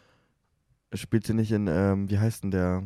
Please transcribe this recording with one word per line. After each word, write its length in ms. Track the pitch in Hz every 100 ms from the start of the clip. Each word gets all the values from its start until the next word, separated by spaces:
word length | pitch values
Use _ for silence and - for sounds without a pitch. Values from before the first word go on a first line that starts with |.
| _ _ _ _ _ _ _ _ _
Spielt 340 | 107 - 113 -
sie 60 |
nicht 160 | 110 107
in, 160 | 107 104
ähm, 440 | 82 98 98 98
wie 80 | 101
heißt 240 | 110 -
denn 60 | 98
der? 320 | 95 90 90